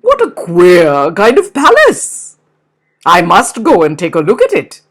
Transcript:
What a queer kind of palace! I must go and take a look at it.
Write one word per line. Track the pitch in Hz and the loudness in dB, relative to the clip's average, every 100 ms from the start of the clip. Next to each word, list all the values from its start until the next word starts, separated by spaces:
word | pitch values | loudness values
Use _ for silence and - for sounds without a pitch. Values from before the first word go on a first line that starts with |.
What | 453 554 | 0 0
a | 370 | 0
queer | - - 170 180 180 160 143 143 | -4 -6 2 4 4 2 0 -2
kind | 165 214 277 | 0 2 2
of | 359 | -2
palace! | 269 294 480 587 - - - - _ _ _ _ _ _ _ 143 | -2 0 2 2 0 -10 -14 -20 _ _ _ _ _ _ _ -2
I | 175 | 0
must | 170 180 240 - | 2 0 -2 -6
go | 220 226 | -2 0
and | 156 151 | 0 -2
take | 170 | -6
a | 165 | -4
look | 156 240 | -2 0
at | 523 | 0
it. | - 123 - _ | -2 -6 -18 _